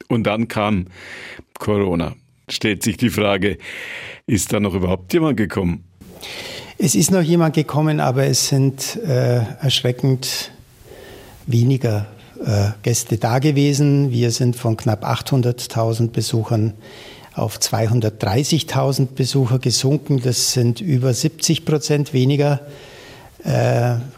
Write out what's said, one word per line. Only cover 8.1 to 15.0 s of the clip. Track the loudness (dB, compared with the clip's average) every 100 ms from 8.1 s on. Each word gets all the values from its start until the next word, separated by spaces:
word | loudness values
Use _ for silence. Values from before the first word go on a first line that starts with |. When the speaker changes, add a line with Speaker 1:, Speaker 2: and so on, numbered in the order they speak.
| 2 2
Speaker 2:
es | 0 0
sind, | 2 2 0 -8 -6
äh, | -2 0 2 2 -2 -2
erschreckend | -2 0 0 0 0 0 -2 -8 -10 -16 -20 -20 -20 -20 -20 -20 -20 -12 0
weniger, | 2 4 2 0 -2 -4 -12 -20 -8
äh, | 0 2 2 0
Gäste | -2 -2 -2 -2
da | 2 2
gewesen. | 2 4 4 4 4 4 2
Wir | 2 0
sind | 2 0 2
von | -2 0
knapp | 0 -2